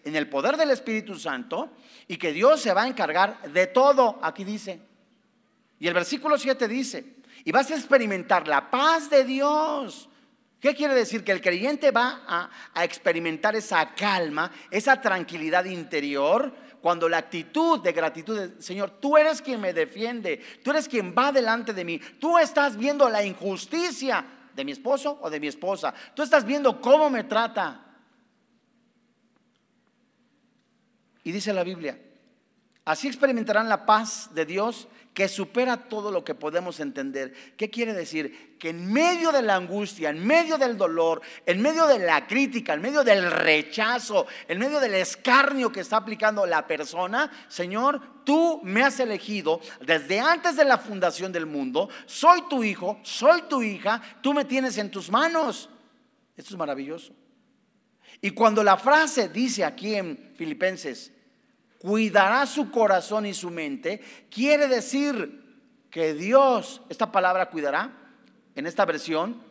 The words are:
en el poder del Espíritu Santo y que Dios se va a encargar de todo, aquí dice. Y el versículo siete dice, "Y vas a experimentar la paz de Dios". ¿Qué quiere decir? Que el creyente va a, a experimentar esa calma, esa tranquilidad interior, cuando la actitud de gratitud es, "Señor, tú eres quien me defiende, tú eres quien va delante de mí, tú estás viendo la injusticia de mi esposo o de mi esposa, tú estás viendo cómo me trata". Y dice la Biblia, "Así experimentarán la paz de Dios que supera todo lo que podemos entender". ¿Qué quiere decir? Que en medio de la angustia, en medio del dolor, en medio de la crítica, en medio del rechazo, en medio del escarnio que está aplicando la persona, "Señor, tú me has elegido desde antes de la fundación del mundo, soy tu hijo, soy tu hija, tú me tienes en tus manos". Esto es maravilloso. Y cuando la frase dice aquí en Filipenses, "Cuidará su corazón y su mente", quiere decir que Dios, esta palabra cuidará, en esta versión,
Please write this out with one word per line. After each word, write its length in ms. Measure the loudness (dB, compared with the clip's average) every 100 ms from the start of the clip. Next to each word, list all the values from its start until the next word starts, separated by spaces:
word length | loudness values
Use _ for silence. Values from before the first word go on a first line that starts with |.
en 100 | -6
el 140 | -4 -2
poder 280 | -2 0 2
del 140 | 2
Espíritu 480 | 0 -2 -6 -6 -10
Santo 540 | -8 -8 -6 -8 -8 -12 -20 -20 -14
y 100 | -8
que 160 | -6
Dios 280 | 2 4 4
se 120 | 2
va 100 | 0
a 40 | 0
encargar 560 | -2 0 2 2 0 -4
de 140 | 0 2
todo, 540 | 4 6 6 4 2
aquí 220 | -6 -6
dice. 360 | -8 -10 -10 -16 _ _ _ _ _ _ _ _ _ -6
Y 80 | -2
el 60 |
versículo 440 | 0 0 -2 0 0
siete 300 | 0 -2 -2
dice, 480 | -2 -6 -8 -14 -20 -20 -12
"Y 60 | 0
vas 220 | 2 2
a 20 |
experimentar 720 | -2 2 2 2 -2 0 0 2
la 240 | 0 0
paz 400 | 2 2 2 4
de 140 | 4
Dios". 840 | 4 2 0 0 0 -4 -8 -12 -20 _ _ _ _ _
¿Qué 160 | -2 0
quiere 180 | 2
decir? 300 | 2 0 -2
Que 80 | -2
el 100 | 0
creyente 480 | 0 0 0 0 2
va 320 | 2 0 -4 -6
a, 240 | -6 -6 -12 -10
a 120 | -4
experimentar 720 | -4 -2 -2 0 -2 -2 -2 -2
esa 380 | -2 0 -2 -2
calma, 560 | -2 0 -2 -4 -4 -6 -8
esa 300 | -2 2 2
tranquilidad 640 | 2 -2 -6 -8 -2 0
interior, 880 | -2 -6 -6 -4 -2 0 2 2 0 -8 -20 -4
cuando 280 | -2 0 2
la 80 | 0
actitud 640 | -2 -8 -4 0 2 2
de 120 | 0
gratitud 460 | 0 -2 -4 -6 -6
es, 260 | -6 -10
"Señor, 260 | -10 -8 -8 -4
tú 160 | 4 6
eres 240 | 6 2
quien 180 | -4 -4
me 140 | -2
defiende, 720 | -2 -2 -4 -8 -6 -6 -8 -10 -10
tú 80 | -2
eres 160 | -2 -2
quien 280 | -4 -2 0
va 160 | 2
delante 400 | 2 2 0 -2
de 100 | -8
mí, 160 | -6 -8 -12 -6
tú 180 | 2 4
estás 400 | 4 2 0 0
viendo 320 | -2 4 4
la 160 | 4
injusticia 1000 | -2 -4 -6 -6 -6 -4 -4 -4 -4 -4 -4 -14 -16
de 100 | -10
mi 80 | -10
esposo 460 | -8 -4 -2 -4 -8
o 80 | -8
de 100 | -6
mi 60 | -8
esposa, 460 | -6 -6 -4 -6 -8 -12
tú 80 | -8
estás 220 | 2 2
viendo 360 | 2 0 0 2
cómo 260 | 4 6 4
me 160 | 0
trata". 560 | -2 -2 -2 -2 -6 -8 -20 _ _ _ _ _ _ _ _ _ _ _ _ _ _ _ _ _ _ _ _ _ _ _ _ _ _ _ _ _ _ _ _ _
Y 80 | -8
dice 220 | -6 -2
la 100 | -2
Biblia, 340 | -2 -6 -8 -10 -14 _ _ _ _ _ _ _
"Así 240 | -4 -4 -4
experimentarán 580 | 0 0 2 0 0 2
la 200 | 0 4
paz 480 | 4 2 -10 -10
de 100 | -6
Dios 440 | -4 -2 -2 -4 -14 -20 _
que 140 | -4 -2
supera 600 | -2 -6 -2 -2 -2 -6
todo 220 | -8 -4
lo 120 | -4
que 120 | -6
podemos 460 | -8 -4 -4 -6 -8
entender". 520 | -8 -6 -6 -6 -10 -12 -18 -8
¿Qué 140 | -8
quiere 240 | -4 -6
decir? 640 | -6 -6 -6 -8 -10 -20 -12
Que 120 | -10
en 220 | -8 -2
medio 400 | 2 2 2 2
de 80 | 2
la 140 | 2
angustia, 560 | 0 0 -6 -6 -6 -6
en 160 | -2 2
medio 320 | 2 2 2
del 180 | 0 2
dolor, 460 | 0 2 0 0 -6 -8 -2
en 160 | 0
medio 240 | 2 4 4
de 120 | 4
la 260 | 4 2 2
crítica, 480 | 0 0 -2 -4
en 80 | -2
medio 200 | 0 2
del 260 | 6 6 4
rechazo, 960 | 2 4 2 2 -2 0 -2 -2 -2 -2 -6 -8
en 100 | -4
medio 220 | -2 0
del 120 | 0
escarnio 800 | 0 -2 -2 4 4 4 2 -2
que 80 | -4
está 160 | -2 -2
aplicando 480 | -2 -2 0 2
la 220 | 0 0 -2
persona, 640 | -4 -6 -6 -4 -2 -4 -6 -14
"Señor, 720 | -8 -6 -2 -2 -2 -6 -8
tú 360 | 0 2 2 0
me 200 | -2 2
has 180 | 2 2
elegido 600 | -2 -4 -6 -4 -2 -2 -4 -8
desde 400 | 0 0 0 0
antes 360 | 2 2 2 4
de 80 | 4
la 100 | 4
fundación 560 | 0 -2 -2 -2 -6
del 140 | -6 -6
mundo, 420 | -4 -4 -2 -4 -6
soy 380 | -16 2 6 6 4
tu 120 | -2
hijo, 380 | -2 -4 -6 -8
soy 400 | -10 0 4 4 2
tu 140 | -4
hija, 400 | -4 -4 -4 -4 -6 -6
tú 140 | -2
me 100 | 0
tienes 320 | 0 -2 -2 -4
en 140 | -6
tus 200 | -8 -2
manos". 600 | 0 0 0 -2 -6 -14 -20 _ _ _ _ _ -20
Esto 160 | -16
es 60 | -10
maravilloso. 560 | -8 -8 -10 -12 -16 _ _ _ _ _ _ _ _ _ _ -10
Y 100 | -8
cuando 300 | 2 4 6
la 140 | 4 4
frase 520 | 6 4 4 0 -2
dice 360 | -2 -2 -2
aquí 300 | -4 -4 -6
en 380 | -4 -6 -10 -14 -12
Filipenses, 760 | -10 -2 -2 -4 -10 -12 -16 _ _ _ _ _ _ _
"Cuidará 680 | -2 0 2 4 4 4 0
su 240 | -2 -2
corazón 560 | 2 4 4 0 -4 -4
y 80 |
su 160 | -6 -8
mente", 520 | -8 -8 -6 -6 -8 -12 -20 -12
quiere 380 | -2 2 4 4
decir 920 | 0 0 -2 -2 -2 -6 -10 -20 _ _ _ _
que 240 | -4 -2
Dios, 640 | -2 4 6 6 4 -2 -12 -12
esta 240 | -4 -2
palabra 380 | 2 2 2 -2
cuidará, 420 | -2 -2 -2 -4 -10 -20 _ _ _ _
en 120 | -10 -4
esta 200 | 0 0
versión, 560 | 0 -2 -2 -2 -6 -16